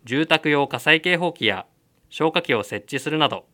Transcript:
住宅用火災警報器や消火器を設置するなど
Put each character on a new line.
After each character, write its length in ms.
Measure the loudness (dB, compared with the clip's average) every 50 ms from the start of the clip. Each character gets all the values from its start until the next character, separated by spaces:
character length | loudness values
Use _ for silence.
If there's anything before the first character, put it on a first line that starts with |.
| _
住 200 | -2 -2 -2 2
宅 240 | 2 2 2 2 2
用 200 | 2 2 2 0
火 100 | -4 -2
災 220 | 2 2 2 4
警 160 | 4 0 0
報 160 | 2 0 -4 -4
器 140 | -2 -2
や 180 | -2 -2 -2 -8 _ _ _ _ _ _ _ _ _
消 220 | -4 -2 -2 0
火 100 | 0 -2
器 120 | -2 0 -2
を 100 | -2 -2
設 220 | -4 -8 -10 -8
置 140 | -8 -8 -6
す 100 | -4 -4
る 80 | 0
な 100 | 0 0
ど 180 | 0 0 -6 _ _